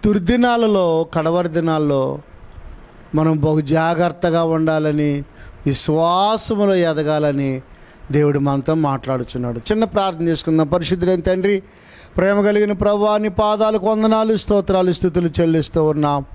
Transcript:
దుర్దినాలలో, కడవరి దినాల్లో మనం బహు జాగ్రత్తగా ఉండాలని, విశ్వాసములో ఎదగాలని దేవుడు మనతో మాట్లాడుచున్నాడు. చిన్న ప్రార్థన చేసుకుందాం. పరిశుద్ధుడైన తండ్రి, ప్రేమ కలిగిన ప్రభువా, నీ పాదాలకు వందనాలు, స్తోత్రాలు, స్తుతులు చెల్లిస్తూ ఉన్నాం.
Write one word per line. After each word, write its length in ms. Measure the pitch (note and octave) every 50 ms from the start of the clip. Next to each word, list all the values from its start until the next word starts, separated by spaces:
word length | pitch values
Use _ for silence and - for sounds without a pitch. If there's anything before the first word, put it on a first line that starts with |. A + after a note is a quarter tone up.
| -
దుర్దినాలలో, 800 | G#3+ G#3 G#3 F3 E3+ B3 A#3+ A#3+ B3 A#3+ A#3 A3+ G#3+ G#3 G3 F#3 E3+ E3 D#3+ E3 E3 -
కడవరి 360 | E3 D#3 D#3+ E3+ F3+ F3 E3+ D#3
దినాల్లో 480 | E3+ E3 E3 D#3+ D#3 D3+ D3 C#3+ C3+ C3 C3+ C3+ C#3+ D3 - - - - - - - - - - - - - - - - - -
మనం 200 | D3+ D#3 D#3+ D#3+ D3+ C#3+
బహు 160 | D#3 D3+ D#3 D3+ C3+ D#3
జాగ్రత్తగా 720 | D#3+ D#3+ E3 E3+ D#3+ F3 F3 E3+ F3 - F3 D#3+ E3+ E3 E3 D#3+
ఉండాలని, 560 | D#3+ D#3+ D#3 D#3 D#3 D3+ D3+ D3 D3+ D3+ D3 C#3+ C#3+ C#3 - - - - - - - - C#3+
విశ్వాసములో 1040 | C#3 - - - D3+ D#3 E3 E3+ F3 F#3 G3 G#3 A3 G#3+ - - A3+ G3+ G#3 G3+ G3 F#3 F3 E3
ఎదగాలని 600 | D#3 D3+ D#3 D3 D3+ D3+ D3+ D3 C#3 C#3 C#3 C3+ C3 C3 B2+ - - - - - - - - - C#3
దేవుడు 220 | D3 D3 D3 C#3+ D3 C#3 C#3
మనతో 260 | C#3 C#3 C3+ D#3+ D#3 D#3+ D#3 C#3+
మాట్లాడుచున్నాడు. 720 | C3+ C3 - C3 C3+ B2+ B2 - - B2+ B2 A#2+ A#2+ A#2 - -
చిన్న 140 | G#3+ G#3+ A3+ G3+ E3+
ప్రార్థన 340 | G3+ G3 F#3+ F3 D#3+ E3+ E3+ E3
చేసుకుందాం. 360 | D3 - - D#3+ D#3+ D#3+ C#3+ E3
పరిశుద్ధుడైన 500 | F3+ E3+ C#3+ F3+ F3+ F3 F3 F#3 F3 D#3+ F#3+
తండ్రి, 260 | F#3 F#3 F#3 G3+ G#3 F#3+ F#3+ - - - - - - - - - -
ప్రేమ 200 | - F3 F#3+ G3+ G3+ G3+ G#3
కలిగిన 240 | G#3 G#3 G#3 G#3 G#3 F3+ G#3
ప్రభువా, 300 | G#3 G#3 G3+ G#3 G#3+ G#3+ G#3+ G#3+
నీ 80 | G#3+ F3+ - G#3+
పాదాలకు 440 | G#3+ G#3+ G#3 A3 G#3+ A3 G#3+ F3+ G#3+ A3
వందనాలు, 440 | G#3+ A3 A3 A3 A3 A3 A3 A3 G3+ -
స్తోత్రాలు, 480 | - G#3+ G3+ F#3 - F#3+ F#3 F#3 F3+ F3 -
స్తుతులు 320 | - F#3 D3+ F3+ F3 E3+ D3+ -
చెల్లిస్తూ 420 | E3+ E3 D#3+ D#3+ D3 - - E3+ D#3 D#3 D3+
ఉన్నాం. 260 | D3 D3+ D3 C#3+ C#3+ C#3 -